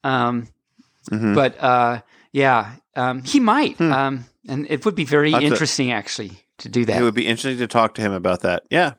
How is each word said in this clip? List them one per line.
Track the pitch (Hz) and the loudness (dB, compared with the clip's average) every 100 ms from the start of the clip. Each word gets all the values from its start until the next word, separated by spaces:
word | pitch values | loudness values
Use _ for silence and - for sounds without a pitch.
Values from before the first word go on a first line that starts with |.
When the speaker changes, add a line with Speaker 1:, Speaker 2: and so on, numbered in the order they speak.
Speaker 1:
um, | 135 131 120 120 120 _ _ _ _ _ - | -2 0 0 -2 -8 _ _ _ _ _ -8
Speaker 2:
Mm-hmm. | 110 110 | -2 2
Speaker 1:
but, | 104 131 - | 2 2 0
uh, | 135 123 120 120 _ _ _ | 2 2 2 -2 _ _ _
yeah, | 139 135 120 107 131 _ - | 0 2 2 0 -12 _ -4
um, | 127 127 | -4 -4
he | 127 277 | -2 0
might, | 233 247 294 - | 2 2 0 0
Speaker 2:
Hmm. | 165 | 0
Speaker 1:
um, | 135 135 135 120 _ - | 2 0 -4 -10 _ -8
and | 131 151 | -8 -4
it | 151 214 | -2 -2
would | 180 | -2
be | 139 | 0
very | 147 151 | 2 4
Speaker 2:
I'll | 151 | 2
have | 147 | 2
to | 123 | 2
Speaker 1:
interesting, | 147 - 127 | 0 0 -2
actually, | 113 - - 104 95 _ _ | -2 -6 -10 -10 -14 _ _
to | - | -6
do | 117 117 | -2 0
that. | 107 | 2
Speaker 2:
It | |
would | 120 110 | 2 2
be | 107 | -2
interesting | 113 139 123 | -2 -4 -4
to | 117 | -2
talk | 120 110 - | 2 0 0
to | |
him | 107 | -4
about | 95 92 90 | -2 -2 0
that. | 95 87 _ | 0 -2 _
Yeah. | 151 170 | 0 0